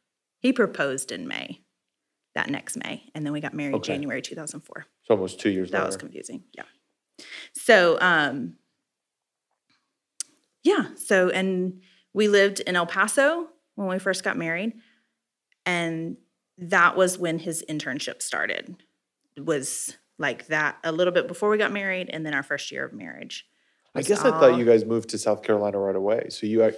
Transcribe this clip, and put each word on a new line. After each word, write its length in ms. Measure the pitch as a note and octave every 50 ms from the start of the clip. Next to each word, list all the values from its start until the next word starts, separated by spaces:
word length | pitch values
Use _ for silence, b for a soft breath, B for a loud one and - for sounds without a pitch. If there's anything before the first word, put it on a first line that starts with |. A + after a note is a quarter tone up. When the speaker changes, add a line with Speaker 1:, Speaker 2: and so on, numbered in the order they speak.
| _ _ _ _ _ _ _ _
Speaker 1:
He 140 | - B3+ C4
proposed 580 | B3+ A3 - B2+ - D3+ C#3 C3 C3+ - -
in 160 | - - - -
May, 340 | G1+ A1 - - - - _ _ _ _ _ _ _ _ _ _ _ _ _ _ _
that 140 | - - -
next 280 | - - - - - -
May, 320 | - - - - - - _
and 100 | D#3 D3+
then 80 | C#3+ D3
we 60 | D3+
got 120 | D3+ - -
married 200 | D3+ D3 C#3+ C#3 C#3
Speaker 2:
Okay. 160 | - - D3
Speaker 1:
January 280 | C#3 D3 C3+ C#3 C3
two 140 | - - -
thousand 240 | - D#3 D3 - D3+
four. 240 | - - - - D3+ _ _ _ _
Speaker 2:
So 120 | _ A2+
almost 240 | G2 F#2 F#2 - -
two 100 | - G#2+
years 220 | G2 F#2+ F#2 F2
Speaker 1:
That 120 | - G2 C#2+
was 100 | - F#2+
Speaker 2:
later. 40 | F#2 -
Speaker 1:
confusing, 380 | - - - - - - - - _ _
yeah. 120 | - - - _ _ _ _ _ _ _ _ _ B B B B B B B B
So, 440 | - - - A3+ G3 F3+ E3+ D#3+ -
um, 560 | F#3 F#3 E3+ D#3+ D3 C#3 B2+ C#3+ - F3 - _ _ _ _ _ _ _ _ _ _ _ _ _ _ _ _ _ _ _ _ _ _ _ _ _ _ _ _ _ _ _ _ _ - - _ _ _ _ _ _ _
yeah, 240 | D4 G#4 E4+ G3+ - -
so, 340 | - - - G#3+ F#3+ F3+ F3+
and 520 | - F#3 F#3 F#3+ F#3 F3+ F#3 F#3 F#3 b b b b b b b _
we 140 | G3 G#3+ G#3
lived 320 | G3+ G3+ G3 G3+ G3 -
in 140 | - - F3+
El 100 | F3+ E3+
Paso 640 | E3+ - F#3+ G3+ A3 - C#4+ C4+ D4 E4 E4+ E4+ - - _ _ _ _
when 120 | - G3+ F#3
we 100 | F#3 F#3+
first 240 | F#3 G3 F#3 F#3 -
got 140 | G3+ F3+ E3
married, 360 | E3 E3 E3 F3 G#3 A3+ - b b b b b b b b b _ _ _ _ _ _ _ _ _
and 520 | F3+ F3+ F3 E3+ E3 E3 D#3+ E3 E3+ F3+ - _ _ _ _ _ _ _ -
that 380 | F3+ E3 G3 F3+ E3+ F3 -
was 220 | F#3 F#3+ F3+ F3+ -
when 220 | F3+ E3 D#3+ E3
his 240 | E3 F#3 D#3+ - - -
internship 520 | D#3 D3+ - C3+ B2+ D3 - - - -
started. 540 | - - - - E2+ - - - - - F3+ - _ _ _ _ _ _ _ _ _ _ _
It 100 | D3 C#3+
was 520 | D#3+ D#3 C#3+ C3 - - - - - - - _ _ _ -
like 300 | D#3 C3+ A#2 - - -
that 300 | D#3 D#3 D3+ C#3+ - - -
a 80 | E3
little 220 | D#3+ E3 F3+ F3+ F3
bit 140 | F3 D3+ D#3
before 220 | F3 - G#3 G#3
we 80 | G#3+ G#3+
got 140 | G#3 G3
married, 380 | G3+ G3+ G3 F#3+ F#3 F#3 F3+ -
and 140 | - E3+ D#3
then 80 | D3+ D3
our 100 | C#3 C#3
first 280 | - D3 C#3 - -
year 140 | - C3 C3+
of 80 | - -
marriage 540 | - F#2 E2 B1+ - - - - - - _ _ _ _ _ _ _ _ _ _
Speaker 2:
I 40 | -
Speaker 1:
was 80 | C3+ -
Speaker 2:
guess 120 | G#3 -
I 100 | D#3 -
thought 220 | - D#3+ D3+ B2+
Speaker 1:
all 80 | A#2+ A#2+
Speaker 2:
you 60 | A#2+
guys 200 | A#2 A2+ A2 G#2+
moved 240 | A2 A#2 A2+ A2 -
to 80 | - G2+
South 240 | - A2 G#2 G2+
Carolina 380 | - - A2 G#2 G#2 G#2 G2 G2+
right 160 | G2 G2 F#2+
away. 320 | F#2+ F#2+ G2+ A2 A#2+ - -
So 160 | - - A2+
you, 180 | G#2+ A2 A2 A2
uh, 80 | A2 -